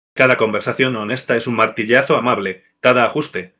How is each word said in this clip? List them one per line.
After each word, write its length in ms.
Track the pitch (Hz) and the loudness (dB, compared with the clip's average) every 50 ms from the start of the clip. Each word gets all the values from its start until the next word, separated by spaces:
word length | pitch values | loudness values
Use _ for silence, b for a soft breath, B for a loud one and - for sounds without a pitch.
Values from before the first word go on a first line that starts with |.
| _ _ _ | _ _ _
Cada 220 | - 131 131 123 | 0 2 2 2
conversación 580 | - 120 110 104 101 - 127 113 - 131 131 127 | 2 0 0 -2 -2 -4 -4 -2 0 0 -2 -2
honesta 420 | 110 104 104 123 127 - - 123 | -4 -4 -4 -6 -6 -4 -2 -2
es 100 | 117 - | -2 -2
un 100 | 127 120 | -2 0
martillazo 600 | 110 110 110 - - 107 107 120 131 139 139 156 | 0 0 0 0 -2 0 2 2 2 4 2 0
amable, 480 | 131 117 123 120 104 98 95 92 - b b b b | 0 0 0 0 -2 -2 -4 -6 -8 b b b b
cada 240 | - 127 123 123 117 | 2 2 4 4 2
ajuste, 520 | 110 - 151 147 - - 92 90 - _ _ | 0 0 -2 -6 -6 -8 -10 -10 -12 _ _